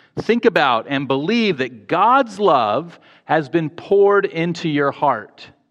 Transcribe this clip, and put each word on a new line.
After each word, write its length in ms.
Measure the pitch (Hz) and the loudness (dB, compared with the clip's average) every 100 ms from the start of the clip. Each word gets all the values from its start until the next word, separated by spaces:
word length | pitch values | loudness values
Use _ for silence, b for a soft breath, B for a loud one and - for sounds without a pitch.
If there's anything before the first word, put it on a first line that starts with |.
| b - | b -10
Think 300 | - 233 233 | -2 2 2
about 400 | 170 143 117 - | 2 2 0 -2
and 180 | 139 135 | -6 -2
believe 520 | 135 156 233 214 143 | -4 -2 -2 0 -2
that 280 | 127 120 101 | -6 -8 -4
God's 540 | 165 214 269 240 190 | 0 2 2 0 0
love 580 | 202 143 107 113 170 - b b | 2 2 2 -2 -6 -16 b b
has 240 | - 156 135 | -2 -2 0
been 220 | 170 156 | -4 -4
poured 560 | - - 196 202 202 196 | -8 0 2 4 2 0
into 420 | 165 170 165 170 | -2 -4 -4 -4
your 220 | 147 143 | -2 -2
heart. 560 | - 147 113 101 - - _ _ | 0 -2 -2 -6 -20 -20 _ _